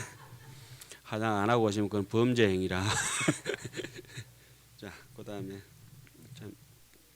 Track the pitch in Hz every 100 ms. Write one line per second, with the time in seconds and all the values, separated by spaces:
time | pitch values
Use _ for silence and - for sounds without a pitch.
0 | - - - - - - - - - -
1 | - 107 110 101 104 123 110 104 101 104
2 | 98 113 123 120 104 92 92 92 98 -
3 | - - - - - - - - - -
4 | - - - - - - - - 101 -
5 | - - 104 101 95 98 - - - -
6 | - - - - 104 - - - - -
7 | -